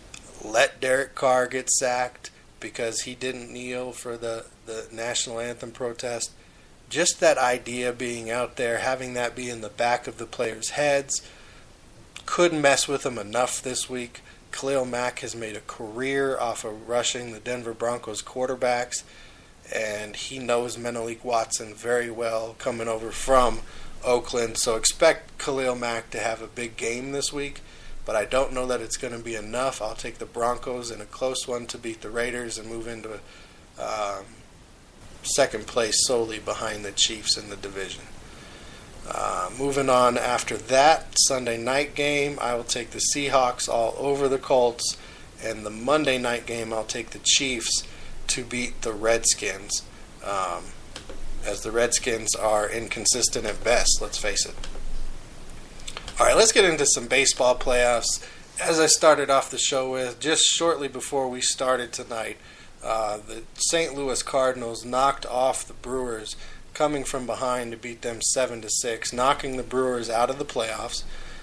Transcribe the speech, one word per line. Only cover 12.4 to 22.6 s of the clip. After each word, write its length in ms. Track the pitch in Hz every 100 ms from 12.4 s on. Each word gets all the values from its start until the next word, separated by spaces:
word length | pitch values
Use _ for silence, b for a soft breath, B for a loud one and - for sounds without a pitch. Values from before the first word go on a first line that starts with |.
| 175
mess 340 | 156 143 131 -
with 160 | 139
them 160 | 139 117
enough 420 | 101 117 127 -
this 300 | 131 123 -
week. 300 | 127 120 - B B B
Khalil 320 | - 135 139
Mack 340 | 123 120 123 -
has 160 | 120
made 220 | 117 110 107
a 40 |
career 800 | - - 110 113 131 139 135 131
off 260 | 117 107
of 240 | 113 110 110
rushing 440 | 120 117 123 120
the 80 | 110
Denver 340 | 123 123 117
Broncos 480 | 110 117 120 - 107
quarterbacks, 800 | - 127 127 127 127 123 120 - - B B B B B -
and 400 | 110 107 104 104
he 240 | - - 131
knows 380 | 123 120 120 117
Menelik 480 | 120 120 117 117
Watson 500 | 123 117 113 - 110
very 360 | 104 117 123 120
well 440 | 113 117 113 113
coming 280 | -